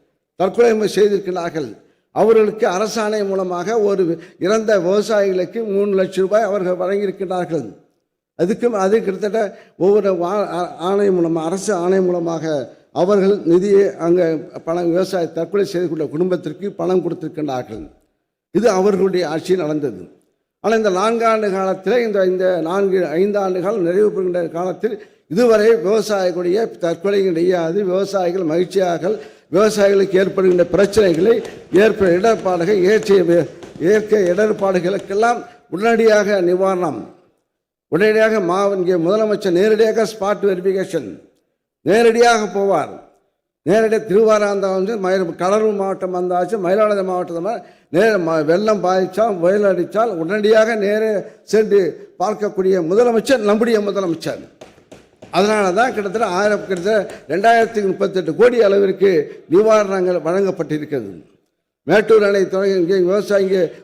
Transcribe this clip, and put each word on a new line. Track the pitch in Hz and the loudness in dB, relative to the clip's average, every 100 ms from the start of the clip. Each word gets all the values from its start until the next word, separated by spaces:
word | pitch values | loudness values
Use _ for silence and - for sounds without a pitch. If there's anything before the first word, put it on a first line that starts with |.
| _ _ _ - | _ _ _ -4
தற்கொலை | 185 190 240 220 202 190 | -2 2 2 2 0 2
செய்திருக்கிறார்கள். | 208 196 180 180 170 156 123 98 _ _ _ | 2 2 -4 -6 -6 -6 -8 -12 _ _ _
அவர்களுக்கு | 143 208 220 208 208 226 | 0 4 4 2 0 -2
அரசாணை | 180 214 233 208 214 196 | -2 -4 -2 -2 -2 -2
மூலமாக | 190 180 175 180 233 202 | -4 -4 -6 -4 0 0
ஒரு | 190 170 165 - _ | 0 -2 -4 -10 _
இறந்த | 175 226 214 202 170 | -2 0 2 0 2
விவசாயிகளுக்கு | 208 208 214 202 185 180 226 220 | 0 0 0 0 0 -4 -6 -4
மூணு | 196 202 190 | -2 0 0
லட்சம் | 180 180 | 0 -2
ரூபாய் | 190 214 208 | 0 0 0
அவர்கள் | 202 180 180 | -2 -2 -2
வழங்கியிருக்கிறார்கள். | 180 202 196 190 180 180 160 160 110 - _ _ _ _ _ - | -2 -2 -4 -6 -6 -4 -4 -6 -8 -14 _ _ _ _ _ -4
அதுக்கும் | 175 226 233 208 | -2 0 -2 0
அது | 190 226 | 0 0
கிட்டத்தட்ட | 196 185 202 214 202 - - - | 0 -4 -4 -2 -4 -8 -20 -2
ஒவ்வொரு | 180 208 196 175 | 2 4 2 0
வா-, | 175 208 175 165 | -2 -2 -4 -4
ஆ-, | 170 135 180 | -6 -6 -2
ஆணை | 202 202 180 | 0 2 2
மூலமாக, | 165 165 165 | 0 -2 -4
அரசு | 190 196 180 | -4 -2 -2
ஆணை | 175 190 180 | 0 2 0
மூலமாக | 175 165 160 160 147 120 - _ 131 | -2 -4 -6 -4 -4 -6 -14 _ -2
அவர்கள் | 180 208 190 202 151 | 2 2 2 0 2
நிதியை | 175 202 196 196 180 165 | 2 4 4 2 0 0
அங்கே | 180 165 160 - 127 160 | 2 2 -2 -8 -12 -6
பணம், | 175 170 | -2 0
விவசாய | 170 180 185 160 165 | 0 -2 -2 -4 -6
தற்கொலை | 165 202 185 | -4 -2 -2
செய்து | 165 175 | -4 -4
கொண்ட | 156 143 | -4 -6
குடும்பத்திற்கு | 147 180 180 156 - 196 - | -4 -2 -2 -6 -10 -10 -6
பணம் | 175 185 | -2 -2
கொடுத்திருக்கின்றார்கள். | 165 165 156 - 147 127 120 107 - _ _ _ _ _ _ | -2 -6 -8 -8 -6 -6 -8 -14 -16 _ _ _ _ _ _
இது | 180 226 185 | 0 2 2
அவர்களுடைய | 202 190 190 180 156 | 2 2 0 0 -2
ஆட்சி | 160 - 185 | -6 -2 -2
நடந்தது. | 151 156 139 95 85 _ _ _ _ _ | -2 -4 -4 -8 -16 _ _ _ _ _
ஆனால் | 196 226 | -2 0
இந்த | 214 185 | 0 0
நான்காண்டு | 220 233 226 220 208 | 0 0 0 0 0
காலத்தில், | 190 190 185 190 240 226 | -2 -2 -4 -2 0 0
இந்த, | 196 185 | 0 0
இந்த | 185 185 175 160 | 0 0 0 -2
நான்கு, | 196 196 185 156 160 | -2 0 0 0 0
ஐந்து | 208 202 | 0 0
ஆண்டு | 190 185 | -2 -2
காலம் | 180 220 170 | -4 -2 0
நிறைவு | 185 214 | 2 0
பெறுகின்ற | 175 180 175 165 165 | 0 -2 -4 -4 -6
காலத்தில் | 185 175 220 214 - _ _ | -6 -4 -6 -6 -14 _ _
இதுவரை | 180 247 214 220 226 175 | 2 4 4 4 2 2
விவசாயிகளுடைய | 220 202 202 180 175 175 202 - - | 0 0 -2 -2 -2 -2 -2 -2 -4
தற்கொலை | 170 165 196 202 190 | -6 -4 -2 0 0
கிடையாது, | 160 180 180 165 190 190 | 0 0 0 -2 -2 -2
விவசாயிகள் | 185 196 196 175 190 165 | -2 -2 -2 -2 -2 -2
மகிழ்ச்சியாக, | 170 175 196 180 160 175 214 - - _ | -2 0 0 -2 -2 -4 -4 -8 -20 _
விவசாயிகளுக்கு | 170 214 208 196 196 190 185 | 0 2 2 2 2 2 2
ஏற்படுகின்ற | 190 190 185 175 170 | 0 2 2 2 2
பிரச்சனைகளை, | 185 202 220 196 156 208 233 - - - 175 | 2 2 4 2 2 2 2 -2 -14 0 4
ஏற்ப | 220 - 190 175 | 4 4 2 4
இடர்பாடுகள், | 226 202 185 180 170 208 | 2 2 0 -2 0 2
இயற்கை | 180 214 202 196 170 | 2 2 4 4 4
வே-, | 170 143 - - - 160 | 2 0 -8 -20 -4 2
இயற்கை | 214 214 214 180 | 2 2 2 2
இடர்பாடுகளுக்கெல்லாம் | 180 214 202 196 185 170 196 - 202 233 240 - - _ | 2 0 0 0 0 -2 -4 -4 0 0 0 -6 -20 _
உடனடியாக | 170 226 226 226 214 208 196 175 | -2 2 4 4 4 2 0 2
நிவாரணம், | 185 190 180 165 113 - - _ _ _ _ _ _ _ | 2 0 0 -4 -6 -12 -20 _ _ _ _ _ _ _
உடனடியாக | 160 214 220 220 220 | 0 2 4 2 2
மா-, | 170 185 202 196 | 0 0 0 0
இங்கே | 175 180 165 | 0 0 0
முதலமைச்சர் | 214 214 202 196 170 | 0 0 -2 0 2
நேரடியாக | 214 214 226 214 214 | 2 4 2 2 -2
ஸ்பாட் | - 190 190 196 | -4 -4 -2 -2
வெரிஃபிகேஷன், | 180 190 190 185 160 107 69 _ _ _ _ _ _ - | 0 -2 -2 -4 -6 -8 -14 _ _ _ _ _ _ 0
நேரடியாக | 214 233 226 240 226 208 196 | 4 4 6 4 4 0 -2
போவார். | 196 170 117 - - _ _ _ _ _ 147 | 0 0 -2 -10 -20 _ _ _ _ _ 0
நேரடியாக | 214 220 220 214 | 2 2 0 2
திருவாரூர் | 196 220 214 202 202 190 190 | 2 4 4 2 -2 -2 -2
வந்து | 190 226 | -2 -2
மயில-, | 185 190 170 156 | -2 0 -2 -2
கடலூர் | 180 214 220 196 | 0 2 0 0
மாவட்டம் | 196 190 185 180 | -4 -4 -6 -4
வந்தாச்சு, | 180 180 180 220 | -2 -2 -2 -2
மயிலாடுதுறை | 175 202 214 202 190 | 0 0 2 0 -2
மாவட்டத்தில் | 180 165 170 190 214 - _ _ 160 | -4 -6 -6 -6 -8 -12 _ _ 0
நேர | 220 208 | 2 2
ம-, | 165 160 147 | 0 0 0
வெள்ளம் | 175 214 208 180 | 0 0 0 0
பாதித்தால், | 190 180 202 226 185 | 0 0 0 0 0
புயல் | 170 208 202 | 0 2 2
அடித்தால் | 175 160 202 233 175 | 0 -2 -2 -2 -2
உடனடியாக | 165 214 208 220 220 220 196 | -4 -2 2 4 2 0 -2
நேரே | 214 220 202 - - - | 0 -2 -4 -6 -16 -2
சென்று | 214 214 202 170 - - - | 0 4 2 2 -4 -16 -6
பார்க்கக்கூடிய | 190 208 208 185 190 185 160 | -4 -4 -6 -2 0 0 0
முதலமைச்சர் | 202 240 226 - 254 208 | 2 2 0 0 0 2
நம்முடைய | 208 240 220 202 | 0 2 0 -2
முதலமைச்சர். | 196 185 160 151 101 - _ - _ _ - _ _ - | -4 -4 -4 -6 -10 -14 _ -20 _ _ -20 _ _ -6
அதனால | 170 208 214 190 | -2 0 0 0
தான் | 185 247 | 0 0
கிட்டத்தட்ட | 214 196 196 214 180 | -2 -6 -4 -2 0
ஆயிரம், | 208 202 - | 0 -2 -4
கிட்டத்தட்ட | 180 190 220 175 - - | -4 0 -2 -2 -10 -6
ரெண்டாயிரத்தி | 170 226 233 220 208 | 0 4 4 2 0
முப்பத்தெட்டு | 190 180 170 185 160 | -2 -2 -2 -2 -4
கோடி | 151 247 240 | 2 4 4
அளவிற்கு | 202 202 196 190 196 165 139 - - | 2 2 0 2 2 2 -2 -10 0
நிவாரணங்கள் | 175 220 214 196 190 180 175 156 | 2 4 4 2 -2 -2 -2 -2
வழங்கப்பட்டிருக்கிறது. | 190 196 185 147 151 147 135 101 82 - _ _ _ _ _ 131 | -2 -2 -4 -6 -6 -4 -6 -8 -14 -20 _ _ _ _ _ 0
மேட்டூர் | 208 214 220 202 | 0 4 4 4
அணை | 202 180 | 2 0
தொடங்கி | 190 196 190 | -2 0 0
இங்கே | 170 196 | 0 0
விவசாயி, | 175 208 202 202 | 2 0 0 0
இங்கே | 190 190 156 - | 2 0 -2 -6